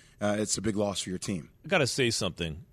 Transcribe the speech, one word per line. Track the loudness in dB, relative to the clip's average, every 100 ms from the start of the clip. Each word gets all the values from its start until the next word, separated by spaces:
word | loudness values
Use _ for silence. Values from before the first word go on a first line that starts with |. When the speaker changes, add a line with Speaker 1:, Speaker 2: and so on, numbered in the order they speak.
| -18 -2
Speaker 1:
uh, | 0 2
it's | 0 0
a |
big | 0 2
loss | 0 0
for | -4
your | -6
team. | -4 -4 -6 -12
Speaker 2:
I | 0
gotta | 2 2
say | 2 2
something. | 2 -2 -2 -6 -6 -14